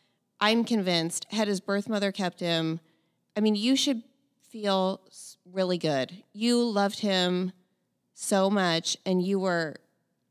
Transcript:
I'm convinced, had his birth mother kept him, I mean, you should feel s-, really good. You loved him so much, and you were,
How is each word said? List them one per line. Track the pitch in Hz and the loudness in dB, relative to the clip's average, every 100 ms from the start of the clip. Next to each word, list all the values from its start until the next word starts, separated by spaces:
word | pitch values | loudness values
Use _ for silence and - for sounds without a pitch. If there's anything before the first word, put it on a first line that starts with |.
| _ _ _ - | _ _ _ 0
I'm | 208 226 | 2 2
convinced, | 226 226 185 170 165 - - | 2 0 0 0 -2 -6 -6
had | 208 208 | -2 -2
his | 190 | -2
birth | - 202 208 | -2 -4 -2
mother | 214 202 | -2 -2
kept | 196 180 - | -2 -4 -4
him, | 170 165 160 165 - _ _ _ _ - | -2 0 -2 -4 -10 _ _ _ _ 0
I | |
mean, | 214 | 2
you | 208 233 269 | 2 2 2
should | - 233 - _ _ _ _ | 2 -2 -6 _ _ _ _
feel | 226 208 190 185 190 _ | -6 0 2 0 -2 _
s-, | - - - 180 | -20 -20 -20 -8
really | 185 185 180 | -2 0 0
good. | 165 139 127 185 - | 0 0 -2 -8 -18
You | 202 233 240 | -4 2 2
loved | 240 202 202 208 | 2 2 0 0
him | 208 185 180 180 185 - _ _ _ _ _ | 0 2 2 0 -2 -8 _ _ _ _ _
so | - - 196 190 | -12 0 2 4
much, | 208 180 165 - - - | 2 2 0 -2 -4 -2
and | 185 | 0
you | 180 196 | 0 0
were, | 190 170 156 - _ _ _ _ _ | 0 0 -2 -8 _ _ _ _ _